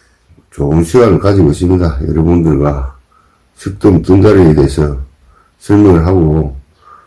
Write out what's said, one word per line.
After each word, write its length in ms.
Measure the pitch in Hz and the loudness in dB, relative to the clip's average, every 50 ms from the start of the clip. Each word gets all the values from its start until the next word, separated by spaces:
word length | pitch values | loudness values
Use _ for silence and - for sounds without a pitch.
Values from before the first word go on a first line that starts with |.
| _ _ _ _ _ _ _ _ _ _ | _ _ _ _ _ _ _ _ _ _
좋은 320 | _ - 71 71 78 82 82 | _ -8 -4 -2 0 -2 -2
시간을 380 | 80 - 127 120 107 87 73 | 0 2 2 2 2 2 0
가지고 300 | - 98 101 98 85 71 | 0 0 0 2 2 0
있습니다. 580 | 76 - 90 87 92 90 87 82 76 69 82 78 | 0 -2 -2 -2 0 0 0 -2 -4 -4 -6 -4
여러분들과 880 | 76 80 80 82 87 87 82 80 73 67 71 73 71 69 65 65 - _ _ _ _ _ _ _ _ _ _ _ _ | -2 -2 0 0 0 0 0 0 0 0 -2 -2 -4 -4 -8 -10 -12 _ _ _ _ _ _ _ _ _ _ _ _
숙동 480 | _ - 98 98 - - 104 92 80 80 | _ -12 -12 -10 -2 0 0 0 0 0
뜬자리에 520 | - 92 98 92 85 101 98 87 80 78 | 0 0 2 4 4 4 4 4 2 2
대해서 420 | 73 69 67 - 80 76 73 69 67 69 - _ _ _ _ _ _ _ _ _ _ | 2 0 -2 0 -2 -4 -4 -4 -8 -10 -14 _ _ _ _ _ _ _ _ _ _
설명을 480 | - - 104 104 104 98 87 82 80 | -6 -2 0 2 4 4 2 2 2
하고 500 | 90 95 92 82 78 76 80 76 71 67 65 - _ _ _ _ _ - - _ | 0 0 0 0 0 0 -2 -4 -4 -8 -14 -20 _ _ _ _ _ -20 -20 _